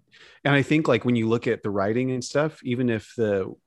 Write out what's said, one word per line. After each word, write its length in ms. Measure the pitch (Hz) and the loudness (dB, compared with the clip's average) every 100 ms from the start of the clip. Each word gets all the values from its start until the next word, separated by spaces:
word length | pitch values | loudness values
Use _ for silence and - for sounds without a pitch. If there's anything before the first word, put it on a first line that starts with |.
| _ - - - | _ -20 -20 -6
and 100 | 139 | 2
I 80 | 139 | 2
think, 240 | 131 156 156 | 4 2 2
like, 180 | 117 | 2
when 120 | 123 120 | 2 0
you 120 | 110 | 2
look 200 | 117 123 | 0 0
at 160 | 107 | -2
the 60 | 107 | -2
writing 420 | 98 98 113 131 | -2 0 0 -2
and 100 | 127 | -4
stuff, 380 | - 139 156 - | -4 -2 -2 -4
even 260 | 135 120 123 | -6 -2 0
if 220 | 110 - - | -2 -4 -2
the 360 | 107 98 98 110 | 0 0 -2 -8